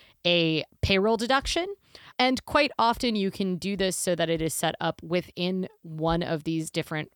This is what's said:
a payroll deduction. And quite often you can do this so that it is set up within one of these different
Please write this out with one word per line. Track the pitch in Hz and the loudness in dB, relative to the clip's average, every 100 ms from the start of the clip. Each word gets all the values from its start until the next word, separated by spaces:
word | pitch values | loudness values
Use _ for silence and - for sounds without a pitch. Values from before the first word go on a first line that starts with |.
| - _ 175 | -20 _ 2
a | 175 165 156 - - | 2 2 0 -4 -4
payroll | - 190 208 226 | 2 2 2 0
deduction. | 233 269 - 339 370 403 _ - - - | 2 0 2 -2 -2 -6 _ -20 -16 0
And | 254 254 - | 2 2 2
quite | 294 202 - | 2 2 2
often | 139 233 240 214 | 2 2 0 0
you | 190 | -2
can | - 196 180 | 0 -2 -2
do | 190 202 | -4 -2
this | 190 180 | -2 -2
so | - 170 | -2 0
that | 165 | 0
it | 165 | 0
is | 160 | -2
set | - 165 - | -2 -2 -2
up | 165 - | -4 -4
within | 160 180 - - 180 185 185 - | -4 -4 -4 -4 -2 -2 -4 -8
one | 165 156 160 165 | -14 -4 0 0
of | 175 160 | 0 -4
these | 160 160 160 | -2 -4 -4
different | 170 156 156 156 | -6 -6 -6 -8